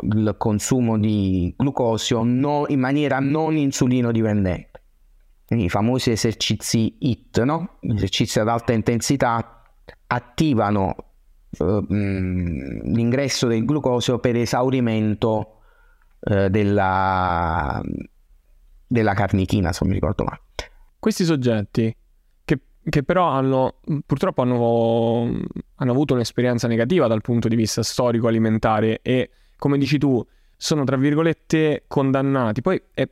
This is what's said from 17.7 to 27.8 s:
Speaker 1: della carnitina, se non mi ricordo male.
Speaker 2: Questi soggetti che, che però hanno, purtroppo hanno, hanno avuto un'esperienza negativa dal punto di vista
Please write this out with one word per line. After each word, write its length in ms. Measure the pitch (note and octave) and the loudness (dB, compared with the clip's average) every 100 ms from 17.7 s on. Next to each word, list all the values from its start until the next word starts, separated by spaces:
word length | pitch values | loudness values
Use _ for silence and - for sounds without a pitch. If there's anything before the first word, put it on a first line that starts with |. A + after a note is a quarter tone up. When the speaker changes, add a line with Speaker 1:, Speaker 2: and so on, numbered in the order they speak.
| - - G1+ - _ _ _ _ _ _ - - | -4 -6 -8 -10 _ _ _ _ _ _ -20 -4
Speaker 1:
della 280 | A#2+ G#2 | 0 0
carnitina, 580 | G2 G2 G2 F#2+ G#2+ E2+ | 0 0 0 2 0 0
se 60 | - | 0
non 80 | D#2+ | -2
mi 60 | |
ricordo 300 | F#2+ D2+ - | 0 -2 -2
male. 160 | - - _ - - - - _ | -6 -8 _ -16 -16 -20 -20 _
Speaker 2:
Questi 260 | A3 G#3 | -2 0
soggetti 720 | E3 D3 B2 A2 G2+ - A2+ - _ _ _ _ | 0 2 2 0 -2 -2 -2 -4 _ _ _ _
che, 160 | - C#3+ - _ - | -4 -4 -4 _ -2
che 160 | D3 | -2
però 260 | C3 F3+ E3+ | 0 0 2
hanno, 480 | C3+ C3 C3 C3 - - D3 | 0 0 2 0 -4 -6 -6
purtroppo 380 | - C#3+ F#3+ - | -4 -2 0 0
hanno, 880 | B2 B2 A#2 A#2 A#2 A#2 A#2 A#2 A#2+ A#2+ - - - - | 0 2 2 2 2 2 0 0 -2 -4 -6 -10 -14 -4
hanno 140 | C3 | 0
avuto 220 | B2+ D3 | 0 2
un'esperienza 560 | B2+ A2 - B2 A#2+ A#2+ | 0 -2 -2 0 0 0
negativa 380 | A#2 A#2 F3+ A#2+ | 0 2 2 2
dal 160 | A2 | 0
punto 260 | - A#2 A2 | 0 0 0
di 80 | A#2 | 0
vista 260 | A2 - | 0 -2